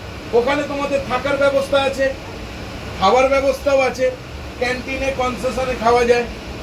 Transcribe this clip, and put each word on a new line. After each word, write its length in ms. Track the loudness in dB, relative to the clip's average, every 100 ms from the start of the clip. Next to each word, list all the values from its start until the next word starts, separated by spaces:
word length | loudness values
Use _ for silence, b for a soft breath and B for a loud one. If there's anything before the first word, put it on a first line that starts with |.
| -12 -12 0 2
ওখানে 240 | 2 0 -2
তোমাদের 280 | -4 -2 -2 -2
থাকার 280 | -2 0 2
ব্যবস্থা 360 | 2 2 2 2 2
আছে, 180 | 0 0 -2 -8 -12 -12 -12 -10 -10 -10 0
খাবার 260 | 4 6 4
ব্যবস্থাও 460 | 4 2 0 2 2 2
আছে, 160 | 2 0 -2 -8 -12 -12 -4
ক্যান্টিনে 500 | -4 -4 -6 -4 -2 -2
কনসেশনে 560 | -2 -2 -2 -2 -2 0
খাওয়া 200 | 4 4 6
যায় 140 | 4 0 -6 -10 -10